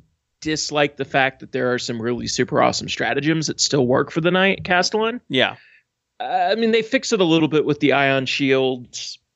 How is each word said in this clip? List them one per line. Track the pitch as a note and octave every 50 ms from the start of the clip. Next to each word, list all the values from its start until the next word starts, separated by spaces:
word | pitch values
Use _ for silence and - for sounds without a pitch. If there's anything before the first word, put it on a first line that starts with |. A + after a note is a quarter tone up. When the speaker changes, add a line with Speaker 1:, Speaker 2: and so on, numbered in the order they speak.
| - _ _ _ _ _ _ _
Speaker 1:
dislike | - D#3 D#3 D3+ - - D3 D3 D3 D3 -
the | - C3+
fact | - - C#3 C3 C3+ - -
that | A2 - -
there | C3 B2+ B2+ B2
are | B2
some | - - A#2+ A#2 A2
really | A#2+ B2 A#2 A2+
super | A2 - - B2 - D#3 B2+
awesome | B2 A#2+ A2+ - - -
stratagems | - - C3 A2+ A#2+ C#3 C#3+ D#3 E3 D#3+ D3+
that | D3+ - -
still | - - - D3+ B2+
work | A#2+ B2+ - C#3+ -
for | - E3
the | D#3+ F3 F3
Knight | F#3 F#3+ G3 F#3+ - D#3
Castellan. | F3+ F3+ F3+ F#3 - - G#3+ A3 A3+ A#3+ B3 _ -
Speaker 2:
Yeah. | C#3 B2+ A2+ F#2+ - - - - _ _ _ _ _ _ _ _ _ -
Speaker 1:
Uh, | A2+ C3 E3 F#3+ F3+ F3+
I | G#3
mean, | A3+ A#3 A3 A3
they | A3+ A3
fix | A3+ - C4 C4+ - A#3+
it | G3
a | F#3
little | D#3+ D#3+ E3 D#3 C#3+
bit | D#3 D3+ B2
with | D3 D3 D3
the | D3 C3+ B2+
ion | C#3 C#3 C#3 C3+ C3+ C3
shields, | A#2+ - - C#3+ C3 C3 C3 C3 C3 C3 B2 A#2+ - - - - - - - _ _ _